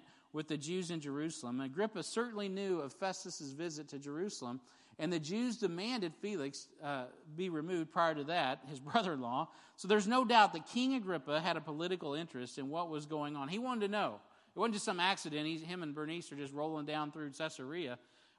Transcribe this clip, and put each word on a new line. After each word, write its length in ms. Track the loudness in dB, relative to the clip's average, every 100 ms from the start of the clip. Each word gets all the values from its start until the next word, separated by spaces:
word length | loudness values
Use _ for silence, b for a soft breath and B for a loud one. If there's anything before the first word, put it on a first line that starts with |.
| -8 B B
with 160 | -8 -4
the 100 | -4
Jews 340 | -2 -2 -2
in 100 | -4
Jerusalem. 580 | -4 -2 -2 -4 -4 -4
Agrippa 440 | -2 0 0 -2
certainly 440 | -4 -2 -2 -2 -4
knew 320 | -2 0 0
of 140 | -2
Festus's 580 | -2 -2 -2 -8 -8 -8
visit 380 | -6 -6 -6 -8
to 100 | -8
Jerusalem, 640 | -6 -4 -4 -4 -6 -6 B B B -4
and 120 | 0
the 80 | 0
Jews 380 | 0 0 0 0
demanded 560 | 0 0 -2 0 -2 -4
Felix, 460 | -4 -2 -2 -4 -14 -10
uh, 220 | -4 -4 -6 -12 -14 -4
be 140 | -2
removed 420 | 0 0 0 0
prior 220 | 4 6
to 100 | 4 2
that, 340 | 2 2 0 -6
his 100 | -10
<laughs> 120 | 0
brother-in-law. 560 | 2 2 0 0 0 -2 B B -10
So 120 | 4
there's 200 | 6 8
no 160 | 4
doubt 300 | 8 10 10
that 140 | 6 -2
King 260 | 2 2
Agrippa 480 | 2 0 -2 2 2
had 160 | 2 0
a 40 |
political 520 | -2 -2 -2 0 -2
interest 440 | -4 -4 -6 -8 -6
in 120 | -4
what 200 | -2 -2
was 160 | -4 -2
going 300 | -2 -2 -4
on. 120 | -4
He 100 | -2
wanted 300 | -2 0 2
to 40 |
know. 280 | 2 0 -2 -12 B B 0
It 40 |
wasn't 160 | 2 2
just 100 | 0
some 140 | 4
accident. 480 | 4 4 0 -2 0
He, 100 | -2
him 240 | -4 -6
and 140 | -4 -4
Bernice 360 | -4 -6 -8
are 40 | -8
just 180 | -6
rolling 320 | -4 -2 -2 -2
down 260 | -2 -2
through 200 | -4 -8
Caesarea. 680 | -4 -4 -4 -6 -4 -4 -6 B B B